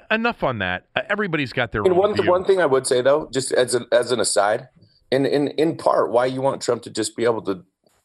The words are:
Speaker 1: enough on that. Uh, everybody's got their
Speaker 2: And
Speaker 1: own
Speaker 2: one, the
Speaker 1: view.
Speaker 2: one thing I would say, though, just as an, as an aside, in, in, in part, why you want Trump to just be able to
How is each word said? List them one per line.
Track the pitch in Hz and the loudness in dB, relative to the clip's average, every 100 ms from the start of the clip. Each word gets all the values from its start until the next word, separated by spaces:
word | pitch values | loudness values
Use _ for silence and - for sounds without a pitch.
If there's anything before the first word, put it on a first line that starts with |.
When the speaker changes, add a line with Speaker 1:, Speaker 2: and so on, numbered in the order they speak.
| - | -2
Speaker 1:
enough | 220 233 - | -2 -2 -2
on | 143 117 | -4 -2
that. | 92 90 - - | -2 -4 -6 -6
Uh, | 127 | -4
everybody's | 208 208 156 127 | -4 -2 -4 -4
got | - 120 | -4 -4
their | 113 | 0
Speaker 2:
And | 185 | 2
Speaker 1:
own | 180 | 2
Speaker 2:
one, | 208 202 | 2 2
the | |
Speaker 1:
view. | 175 | 2
Speaker 2:
one | 180 190 | 2 2
thing | 190 | 2
I | 156 | 4
would | 131 127 | 2 2
say, | 127 | 2
though, | 127 147 - | 2 2 0
just | 131 - | -6 -2
as | - 123 123 | 0 2 0
an, | 120 | 0
as | 117 117 | 0 2
an | 120 | 0
aside, | 95 104 101 117 135 _ _ _ - | 0 0 0 -2 -6 _ _ _ -4
in, | 131 139 | 0 2
in, | 143 143 | 0 0
in | - 160 131 | 0 -2 0
part, | - - 92 | 2 2 2
why | 117 131 | 2 0
you | 131 | 0
want | 135 92 | -2 -2
Trump | - 113 | -2 -4
to | 113 | -4
just | 107 107 - | -6 -6 -2
be | |
able | 120 113 | -2 0
to | 92 92 - _ _ _ | -4 -6 -10 _ _ _